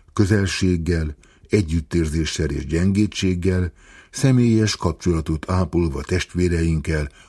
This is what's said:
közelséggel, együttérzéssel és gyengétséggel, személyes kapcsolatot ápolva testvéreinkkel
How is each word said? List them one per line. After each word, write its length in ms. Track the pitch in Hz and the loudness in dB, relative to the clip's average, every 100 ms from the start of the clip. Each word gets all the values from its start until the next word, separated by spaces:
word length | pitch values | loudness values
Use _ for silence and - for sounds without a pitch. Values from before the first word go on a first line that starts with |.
| - | -12
közelséggel, 1040 | - 98 104 98 - 95 87 82 85 78 73 _ _ - | 0 2 2 0 0 0 0 0 -2 -2 -8 _ _ -2
együttérzéssel 1000 | 117 85 82 76 87 78 78 76 - 76 | 0 2 -2 -2 -2 0 -2 -4 -2 -4
és 160 | 71 69 | -4 -4
gyengétséggel, 1040 | 80 95 98 104 - 95 90 90 92 90 - - - - | 0 0 2 0 0 0 0 0 0 -2 -6 -20 -20 -18
személyes 680 | - 135 127 120 110 107 - | -2 2 4 4 4 2 0
kapcsolatot 720 | 90 80 90 82 76 80 - | -2 -2 0 0 0 -4 0
ápolva 520 | 92 87 85 85 69 | 0 0 0 0 -4
testvéreinkkel 1080 | - 90 - 87 90 85 82 80 76 78 76 - | -4 -4 -2 -2 0 0 0 0 -2 -4 -4 -10